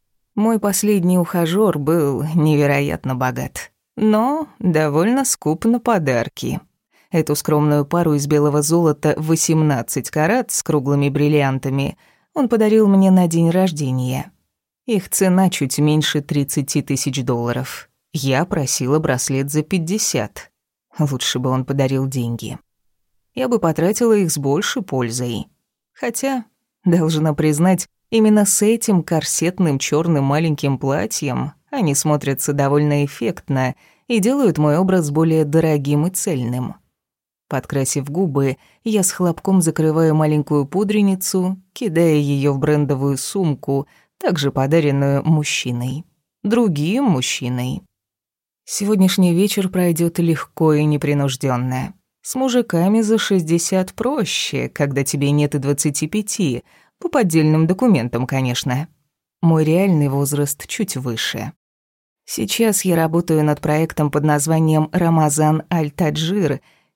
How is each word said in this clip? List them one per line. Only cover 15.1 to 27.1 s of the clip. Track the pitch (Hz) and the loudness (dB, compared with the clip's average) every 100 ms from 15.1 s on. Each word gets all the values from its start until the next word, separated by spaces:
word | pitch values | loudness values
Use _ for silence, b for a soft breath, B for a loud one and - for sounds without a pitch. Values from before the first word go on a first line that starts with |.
цена | - 190 185 190 | 0 2 4 2
чуть | - 139 - | 0 -4 0
меньше | 151 156 147 151 | 2 2 0 -2
тридцати | 143 143 139 - 135 147 | -2 -2 -2 -2 -2 -4
тысяч | - 135 143 135 | -2 -4 -2 -4
долларов. | 123 120 120 120 143 - - _ _ 151 | -2 -2 -2 -4 -6 -12 -18 _ _ -6
Я | 131 131 180 | 0 0 0
просила | 175 131 - 127 156 | -2 -2 -2 0 0
браслет | 151 135 - 135 139 | 0 -2 -2 -4 -2
за | 151 | -4
пятьдесят. | 151 190 160 214 - 131 107 - - _ _ _ _ - | -2 -4 -2 -4 -2 -4 -4 -10 -20 _ _ _ _ -4
Лучше | 147 131 - 127 | -2 -2 -4 -2
бы | 127 | -2
он | 131 127 | -2 -2
подарил | 139 131 131 135 | -2 0 0 -2
деньги. | 131 117 117 113 - - _ _ _ _ _ _ | -4 -4 -6 -8 -14 -18 _ _ _ _ _ _
Я | 247 254 | -6 -2
бы | 233 | 0
потратила | 165 151 170 214 233 | 0 0 0 2 2
их | 214 170 | 2 2
с | 147 | -2
большей | 139 147 214 - | 0 0 -2 -6
пользой. | - 131 120 120 123 110 - _ _ _ _ | -6 -4 -4 -4 -6 -6 -10 _ _ _ _
Хотя, | _ 240 233 269 262 220 _ _ _ | _ -8 -4 -4 -4 -8 _ _ _
должна | 180 170 160 | 0 2 2